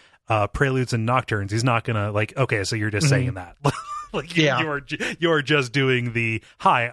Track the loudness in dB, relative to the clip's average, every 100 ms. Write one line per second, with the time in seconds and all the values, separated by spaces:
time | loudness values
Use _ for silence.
0 | -20 _ -2 0 0 0 2 2 0 0
1 | 0 0 0 -2 -2 0 2 2 0 -2
2 | 0 -2 -2 -2 0 0 -2 -2 0 2
3 | 4 4 0 -4 -12 -2 -2 -2 -6 -10
4 | -8 -8 -4 0 2 2 -2 -6 -8 -6
5 | -6 -2 2 2 2 0 2 0 2 2
6 | 0 -2 -2 -4 -8 0 2 2 0